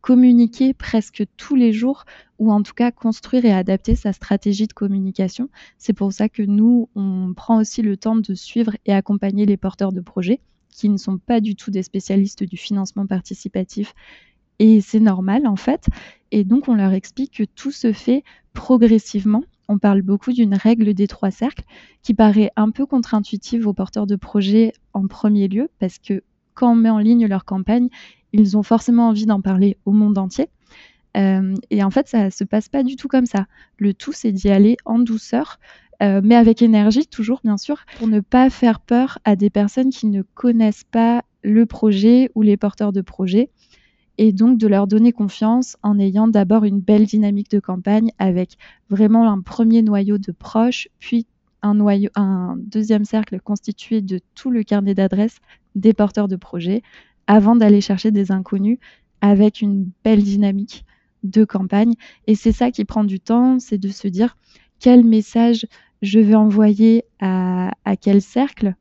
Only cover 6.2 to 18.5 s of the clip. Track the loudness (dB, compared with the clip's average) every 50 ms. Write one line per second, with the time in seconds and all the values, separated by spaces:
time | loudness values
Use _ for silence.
6.2 | -6 -6 _ -6 -4 -2 0 2 2 2 2 0 -2 -4 _ -8 -8 -6 -6 -6
7.2 | -6 -8 -10 -12 -4 -2 0 0 0 -2 -4 -6 -4 -4 -4 -4 -4 -4 -4 -4
8.2 | -4 -6 -10 -12 -12 -8 -4 -4 -4 -4 -6 -8 _ -2 -2 -2 -2 -2 -4 -4
9.2 | -4 -4 -2 -2 0 -2 -2 -2 -4 -10 -6 -6 -6 -6 -6 -8 -12 -10 _ -8
10.2 | -4 -4 -4 -4 _ _ _ _ _ _ _ -6 -2 -2 -2 -2 -4 -6 -8 -8
11.2 | _ -2 -2 -2 -2 -2 -6 _ -10 -8 -8 -8 -8 -6 -8 -10 -6 -2 0 0
12.2 | 0 -2 -4 -10 -10 -10 -10 -14 -8 -6 -6 -4 -6 -6 _ -8 -6 -4 -6 -6
13.2 | -6 -10 -16 -14 -14 -8 _ -6 -8 _ -8 -10 -10 -10 _ -20 _ -20 -20 _
14.2 | _ _ _ _ _ _ _ _ 6 6 6 6 4 0 0 2 2 2 2 0
15.2 | -2 -2 -2 0 0 0 -2 -2 -2 -4 -4 -2 _ -6 -6 -6 -16 -20 _ _
16.2 | _ _ -2 -2 0 2 0 0 0 0 0 0 2 0 0 -2 -6 -10 _ -10
17.2 | -10 -10 _ -8 -8 -8 _ -12 -12 -12 -10 -4 -4 -4 -4 -4 -2 -2 -2 -2
18.2 | -2 _ _ _ _ _